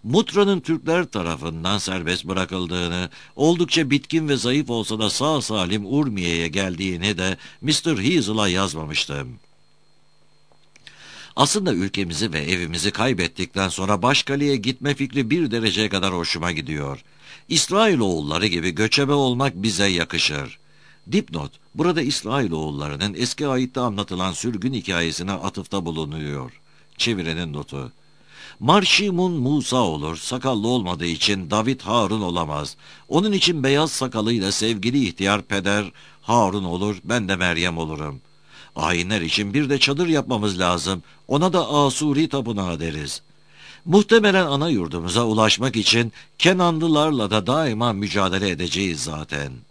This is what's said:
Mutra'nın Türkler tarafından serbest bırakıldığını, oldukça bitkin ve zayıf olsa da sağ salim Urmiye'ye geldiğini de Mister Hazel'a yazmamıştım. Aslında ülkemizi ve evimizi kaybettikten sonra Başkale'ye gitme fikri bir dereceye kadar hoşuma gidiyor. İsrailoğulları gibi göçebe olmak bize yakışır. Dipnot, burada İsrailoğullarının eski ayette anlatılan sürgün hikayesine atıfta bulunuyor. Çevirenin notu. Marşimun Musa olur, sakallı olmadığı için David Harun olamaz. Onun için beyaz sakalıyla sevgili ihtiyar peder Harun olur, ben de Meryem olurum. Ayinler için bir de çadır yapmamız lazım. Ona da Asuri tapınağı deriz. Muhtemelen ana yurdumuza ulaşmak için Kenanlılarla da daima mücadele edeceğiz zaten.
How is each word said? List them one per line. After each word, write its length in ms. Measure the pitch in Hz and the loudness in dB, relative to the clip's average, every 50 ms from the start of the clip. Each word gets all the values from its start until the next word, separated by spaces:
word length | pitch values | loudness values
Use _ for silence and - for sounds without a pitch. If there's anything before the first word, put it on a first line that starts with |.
| - | -2
Mutra'nın 560 | 104 131 196 220 - 160 202 202 196 196 175 | 4 4 4 4 4 4 4 4 4 2 0
Türkler 460 | - - 165 160 143 151 160 180 175 | 0 -2 -2 -2 0 0 0 0 0
tarafından 720 | - - 104 87 85 82 73 80 85 80 80 82 92 101 | -2 -4 -4 -2 -2 -4 -4 -4 -8 -6 -4 -2 0 0
serbest 480 | 101 - 95 92 92 82 80 90 87 - | 0 -2 -2 -4 -4 -2 -2 -2 -2 -2
bırakıldığını, 840 | 85 95 95 92 87 92 92 90 82 87 90 87 85 87 90 90 - - - - - - | -2 -2 -2 -2 -2 -2 -6 -4 -2 -2 -2 -2 -2 -2 -4 -4 -6 -10 -18 -20 -20 -2
oldukça 540 | - 143 160 175 165 175 - - 165 160 127 | 2 4 4 4 4 2 2 2 0 2 2
bitkin 400 | 135 143 143 - 156 165 156 147 | 2 0 0 0 -2 -2 0 0
ve 80 | 143 | 0
zayıf 320 | 123 98 120 127 147 147 104 | 0 0 0 0 0 0 -2
olsa 300 | 120 113 107 95 110 110 | -4 -4 -2 -4 -2 0
da 100 | 110 101 | 0 0
sağ 320 | - - 131 151 160 139 | 0 0 0 0 0 0
salim 440 | 107 - 113 104 92 87 101 107 101 | -2 -2 -2 -2 0 0 -2 -2 -2
Urmiye'ye 640 | 95 127 143 151 135 107 98 90 85 85 82 82 | 0 0 0 0 0 -2 -2 0 0 0 0 0
geldiğini 720 | 82 76 98 98 92 90 80 95 95 90 85 87 104 101 | 0 -2 -2 -2 -2 -4 -4 -4 -4 -4 -2 0 -2 0
de 200 | 82 92 95 95 - - - - - | 0 -2 -2 -2 -4 -10 -20 -18 -8
Mister 340 | - 139 151 - - 170 156 | -2 -2 -2 0 0 0 0
Hazel'a 520 | 101 95 135 180 165 110 98 107 110 104 | 2 2 2 2 2 2 2 0 2 2
yazmamıştım. 840 | 98 87 92 98 92 78 78 78 73 76 - - - 71 71 67 64 60 - - _ _ _ _ _ _ _ _ _ _ _ _ _ _ _ - - _ _ - _ - _ - _ _ - - - - - - - - - - - - | 2 2 2 0 0 -2 -6 -8 -6 -4 -4 -4 -4 -6 -8 -8 -10 -12 -18 -20 _ _ _ _ _ _ _ _ _ _ _ _ _ _ _ -20 -20 _ _ -20 _ -20 _ -20 _ _ -20 -20 -20 -20 -20 -20 -20 -20 -20 -20 -10 0
Aslında 380 | - 135 147 - 214 190 175 113 | 2 2 2 2 0 0 0 0
ülkemizi 600 | 87 92 98 - 98 98 85 85 76 107 104 76 | 2 0 -2 -2 -2 -4 -2 -2 -2 -2 -2 -2
ve 60 | 78 | -2
evimizi 520 | 71 78 92 90 87 80 82 87 82 101 | 0 0 -2 -2 -2 -4 -4 -2 -2 -2
kaybettikten 800 | - - 110 131 131 - 87 80 - - 92 - - 98 98 92 | 0 0 0 0 2 0 -2 -4 -2 -6 -8 -6 -2 -2 -2 -2
sonra 320 | - - 95 95 104 95 | -2 -4 0 0 0 2
Başkale'ye 540 | 87 123 139 - - - 139 143 147 143 139 | 2 2 2 2 0 -2 -2 0 0 0 0
gitme 400 | 123 101 127 131 - - 143 143 | 0 0 -4 -4 -2 -2 -2 -2
fikri 340 | - 143 131 - 139 127 110 | -2 -4 -2 0 -2 0 2
bir 220 | 139 175 165 127 | 2 2 2 0
dereceye 380 | 110 117 113 107 90 104 110 101 | 0 0 0 0 2 2 0 0
kadar 240 | 101 98 90 98 92 | 0 0 0 0 0
hoşuma 380 | 87 85 - - 85 80 87 | -2 -2 -2 -4 -2 -2 -2
gidiyor. 520 | 85 76 76 69 78 73 71 69 69 - - - - - - - - - _ - | -2 -4 -4 -6 -4 -4 -4 -6 -6 -10 -14 -20 -20 -20 -20 -20 -20 -20 _ -2
İsrailoğulları 1000 | - 156 - - 185 202 226 220 180 131 110 98 90 78 73 71 78 85 98 | 0 0 0 2 2 2 4 4 4 2 2 2 2 0 -2 -2 -2 0 0
gibi 240 | 107 85 87 80 92 | 0 0 0 0 -2
göçebe 420 | 82 78 107 110 - 139 143 135 147 | 0 0 0 2 2 0 2 2 2
olmak 420 | 143 139 127 123 120 139 139 82 | 2 2 2 2 0 0 -2 -2
bize 320 | 90 98 113 95 85 101 | -2 -2 -2 2 2 2
yakışır. 720 | 98 92 85 82 - - 80 - - 76 71 69 60 - - _ _ - - - - - _ _ - | 2 2 0 -2 -2 -2 -2 -2 -2 -2 -4 -6 -8 -12 -20 _ _ -20 -20 -20 -20 -20 _ _ -2
Dipnot, 400 | - 202 - - 165 165 - 67 - - _ _ _ | -2 -2 -2 0 -6 -6 -6 -8 -12 -18 _ _ _
burada 260 | - 160 180 170 165 | 0 0 2 2 2
İsrailoğullarının 1120 | 139 135 147 - - 107 123 143 123 95 82 78 78 76 73 71 73 73 73 71 95 104 95 | 0 0 -2 -4 -4 -2 0 0 0 0 0 -2 -4 -4 -4 -4 -6 -6 -4 -4 -4 -4 -2
eski 340 | 78 123 123 - - 147 | -2 -4 -4 -2 -4 -2
ayette 320 | 143 131 127 131 127 - 135 | -2 0 0 -2 -2 -2 -2
anlatılan 520 | 123 120 104 101 101 - 92 90 92 92 | -2 -2 -2 -2 -4 -4 -4 -4 -2 -2
sürgün 420 | 85 - - 120 117 98 90 127 135 | -4 -4 -4 -4 -4 -2 -4 -4 -4
hikayesine 580 | 110 - - 92 85 85 82 73 - 87 95 | -4 -4 -2 0 0 0 0 -2 -4 -4 -4
atıfta 540 | 98 85 69 98 - 101 87 - - 98 90 | -4 -4 -4 -6 -6 -6 -8 -6 -6 -4 -4
bulunuyor. 680 | 85 82 78 78 73 76 80 76 73 71 69 64 64 - - - _ - - - _ - | -4 -4 -4 -6 -6 -6 -6 -6 -6 -6 -8 -8 -12 -16 -20 -20 _ -20 -20 -20 _ -8
Çevirenin 560 | - - 117 117 92 85 82 80 82 87 80 71 | -4 -2 -2 -2 -2 -2 -4 -4 -4 -4 -6 -8
notu. 380 | 73 71 - - 69 65 62 - - _ _ _ _ - - - - - - - _ | -10 -10 -10 -10 -10 -10 -12 -14 -20 _ _ _ _ -20 -20 -20 -20 -20 -20 -14 _
Marşimun 720 | - 123 170 208 185 175 - - 202 202 180 170 185 185 | 2 4 6 6 6 4 2 2 2 2 2 2 2 0
Musa 460 | 175 151 123 131 147 147 123 - 127 | 0 0 0 2 2 2 0 2 2
olur, 400 | 127 113 90 78 73 71 78 82 | 2 2 2 0 -2 -2 -4 -4
sakallı 500 | 78 - - 123 127 127 135 127 107 104 | -6 -6 -6 -6 -2 -2 0 0 0 0
olmadığı 380 | 117 127 123 101 90 87 71 85 | 0 0 0 0 -2 -4 -2 -2
için 460 | 85 82 76 - - 101 95 90 76 | -4 -2 0 0 0 0 -2 -2 0
David 300 | 104 107 110 123 135 131 | 0 2 2 2 -2 -2
Harun 400 | - 95 110 120 107 92 107 110 | -2 0 2 2 2 2 0 0
olamaz. 560 | 101 87 87 87 82 76 73 73 73 69 - - - - - - - | -2 -2 0 -2 -2 -2 -4 -6 -6 -8 -10 -16 -20 -20 -20 -20 -10
Onun 240 | - - 160 196 220 | 0 0 2 2 4
için 320 | 202 190 - 180 175 156 131 | 2 2 2 2 0 2 2
beyaz 280 | 135 139 143 156 151 | 2 4 4 2 0
sakalıyla 600 | - - 131 127 117 113 107 110 120 113 95 98 | 0 -4 -4 -2 -2 0 0 2 2 2 0 0
sevgili 520 | 101 - 107 113 117 101 95 120 123 143 127 | 0 0 0 0 -2 0 -2 0 0 2 0
ihtiyar 380 | 92 82 - 95 98 101 104 | 0 -2 -2 0 2 2 0
peder 440 | 98 - 104 98 90 98 101 104 104 90 - - - - - _ | 0 -2 -4 -2 0 0 0 0 -2 -4 -10 -18 -20 -20 -20 _
Harun 420 | - - 117 120 107 95 92 104 95 | -2 2 4 4 4 4 2 -2 -2
olur, 340 | 90 85 90 98 104 104 92 - | -2 -2 -2 -2 -2 -4 -6 -4
ben 240 | - 117 123 104 | -2 -2 -2 0
de 80 | 90 98 | 0 0
Meryem 420 | 87 92 90 85 82 85 90 85 | 2 2 2 2 2 0 0 0
olurum. 440 | 82 80 78 78 73 76 76 69 65 _ _ _ _ _ - - - - - _ | -2 -4 -4 -4 -6 -6 -8 -8 -10 _ _ _ _ _ -20 -20 -20 -20 -14 _
Ayinler 460 | - 78 80 87 87 87 92 107 101 | -2 0 2 2 0 0 0 -2 -2
için 320 | 82 80 - 104 104 101 101 | -2 -2 -2 -2 -2 -2 -2
bir 160 | 143 151 131 | -2 0 0
de 100 | 143 135 | 0 2
çadır 280 | - 139 143 143 180 | 2 0 0 0 0
yapmamız 520 | 170 160 147 131 - 127 107 104 104 95 87 | 2 2 0 0 0 -2 0 0 -2 0 2
lazım. 440 | 92 87 90 87 71 90 95 87 - - - - _ | 2 2 2 0 0 -4 -4 -4 -6 -16 -20 -20 _
Ona 260 | - 123 147 170 185 165 | -2 0 2 2 2 2
da 160 | 180 147 107 | 2 0 2
Asuri 600 | 143 147 143 139 131 - 156 151 139 139 165 151 | 2 2 2 2 2 0 0 0 2 2 0 0
tapınağı 500 | - 139 117 117 110 101 95 90 85 76 | 0 -4 -4 -4 -4 -2 -2 -2 -4 -4
deriz. 420 | 82 82 73 76 73 69 - - - _ - - - - - - - - - - _ | -4 -6 -4 -6 -8 -8 -10 -12 -14 _ -20 -20 -20 -20 -20 -20 -20 -20 -20 -14 _
Muhtemelen 600 | - 160 208 208 - 226 233 208 208 190 190 180 | 6 6 6 6 8 6 6 6 6 4 4 4
ana 240 | 151 139 139 151 170 | 2 0 0 2 2
yurdumuza 560 | 147 101 87 80 85 85 82 90 87 117 120 | 0 0 0 -2 -4 -4 -4 0 0 2 2
ulaşmak 500 | 110 110 107 110 107 - - 120 131 107 | 2 4 4 4 4 4 2 0 -2 -2
için 380 | 113 98 - - 117 117 113 - - - - _ | 0 2 2 2 2 2 0 -4 -12 -20 -20 _
Kenanlılarla 920 | _ - 165 190 185 180 170 165 156 165 170 156 147 151 156 151 123 107 98 | _ 2 4 4 4 4 2 2 2 2 4 4 4 4 4 2 0 0 2
da 160 | 104 110 92 | 2 0 2
daima 460 | 101 131 156 160 139 110 107 120 123 107 | 2 0 2 2 0 0 0 0 0 0
mücadele 560 | 98 104 95 85 104 98 92 90 95 101 98 | 0 -2 -2 2 2 2 2 2 0 0 0
edeceğiz 540 | 87 73 90 85 - 90 98 92 82 76 69 | 0 -2 -2 -4 -2 -2 -2 -2 -2 -4 -6
zaten. 480 | 82 78 76 76 - 76 73 71 69 65 62 57 _ | -6 -6 -8 -8 -6 -6 -6 -6 -8 -10 -14 -18 _